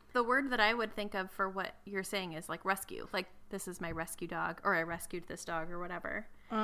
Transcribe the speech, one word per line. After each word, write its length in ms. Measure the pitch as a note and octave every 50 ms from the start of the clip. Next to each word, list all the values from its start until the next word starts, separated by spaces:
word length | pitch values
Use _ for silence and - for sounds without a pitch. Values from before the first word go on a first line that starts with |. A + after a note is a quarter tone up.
| - -
The 100 | - B3
word 280 | A#3+ A3+ B3 C4+ C#4 C4+
that 100 | B3+ A3+
I 140 | G#3 G#3+ A#3
would 200 | A#3+ A3 G#3+ -
think 200 | - G#3 G3+ G#3+
of 160 | G3 F#3 F#3+
for 180 | - - G3 F#3+
what 260 | F#3+ G3 F3+ - - - -
you're 160 | G3 G3+ F#3+ F#3+
saying 300 | - - G3 F#3 F3 D#3+
is, 140 | D#3 - -
like, 140 | D#3+ E3+ -
rescue. 420 | F#3+ G3 F#3+ - - - - - - -
Like, 140 | F#3 F#3+ - - - - -
"This 180 | - G3 -
is 140 | F#3+ F3 -
my 100 | F3 E3
rescue 380 | E3 D#3+ E3 - - - F3+ E3+
dog," 320 | F3+ E3 E3 F3 E3 -
or, 120 | - G3+ F#3+
"I 80 | E3
rescued 440 | E3 E3+ E3+ E3+ - - - F3 F3
this 160 | - F3+ F#3 -
dog," 260 | F3 E3+ D#3+ D#3+ E3+
or 80 | F3 F3
whatever. 480 | F3+ F3 F3+ E3+ - F3 F3 G3+ A3+ - - - - -
Um, 60 | A#3 G#3+